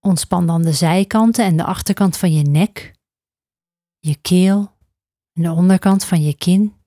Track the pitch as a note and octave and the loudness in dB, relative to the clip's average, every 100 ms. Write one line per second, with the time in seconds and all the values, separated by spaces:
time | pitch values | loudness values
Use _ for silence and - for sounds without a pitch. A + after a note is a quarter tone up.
0 | G3+ F3 - F3+ E3+ E3 E3 D3+ E3+ F3+ | 0 -2 -2 -2 -2 0 -2 0 0 0
1 | G3 A3 A3+ A3+ G3+ D#3+ E3+ F#3 - G3 | 0 0 0 0 0 0 -2 -6 -6 -2
2 | G3 - F3+ D#3 C#3+ D3 G#3 - - _ | -2 0 0 0 2 0 0 -4 -20 _
3 | _ _ _ _ _ _ _ _ _ _ | _ _ _ _ _ _ _ _ _ _
4 | D#3 C#3+ - F3+ F#3 G3+ G3+ _ _ _ | -8 -6 0 2 2 0 -4 _ _ _
5 | _ _ _ - E3 E3 F3+ F#3+ G3 G3 | _ _ _ -6 -4 0 2 2 2 0
6 | - E3+ D3+ C#3+ - F#3 G#3 _ | 0 0 0 -2 0 2 0 _